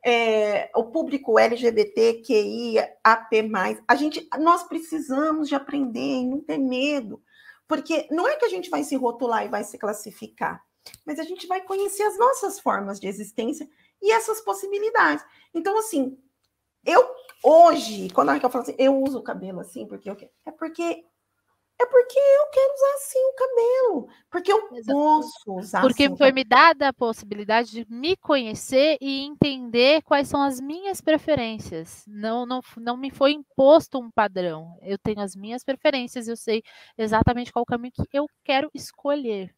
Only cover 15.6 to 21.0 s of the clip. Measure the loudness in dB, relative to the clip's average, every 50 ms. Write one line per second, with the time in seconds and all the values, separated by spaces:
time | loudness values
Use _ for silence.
15.6 | -4 -2 -2 -2 -2 -2 -2 -2 -2 -2 -6 -14 _ _ _ _ _ _ _ _
16.6 | _ _ _ _ _ 4 4 4 4 4 -2 -16 -18 -20 -20 _ 4 8 10 10
17.6 | 10 8 8 4 -2 -6 -8 -8 -8 -4 0 0 2 2 2 2 0 -2 -2 -2
18.6 | -6 -6 -2 2 2 4 4 2 0 -2 -4 -6 -8 -8 -10 -10 -10 -12 -12 -12
19.6 | -14 -14 -16 -16 -16 -14 -16 -16 _ -14 -14 -14 -16 _ _ _ _ -20 -12 _
20.6 | -10 -10 -8 -6 -6 -6 -6 -8